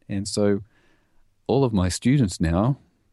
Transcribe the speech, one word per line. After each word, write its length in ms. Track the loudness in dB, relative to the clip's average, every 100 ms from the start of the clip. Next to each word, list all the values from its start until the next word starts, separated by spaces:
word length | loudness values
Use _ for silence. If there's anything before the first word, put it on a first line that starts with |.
| -10
And 200 | -8 -6
so 340 | 0 0 0 -4 _ _ _ _ _ _ _ -2
all 160 | 0
of 100 | 2
my 160 | 2 0
students 500 | 0 0 2 2 0
now 380 | -2 0 0 -2 _ _ _